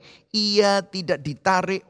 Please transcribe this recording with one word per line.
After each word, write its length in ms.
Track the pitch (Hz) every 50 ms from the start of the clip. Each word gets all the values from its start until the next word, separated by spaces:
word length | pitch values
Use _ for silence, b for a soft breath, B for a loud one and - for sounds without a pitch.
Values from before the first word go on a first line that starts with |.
| b b b b b b
"ia 480 | - 214 214 208 202 202 208 202 202 196
tidak 400 | 185 - - 190 175 147 175 143
ditarik 640 | 135 156 135 - - 190 190 180 185 170 190 185 -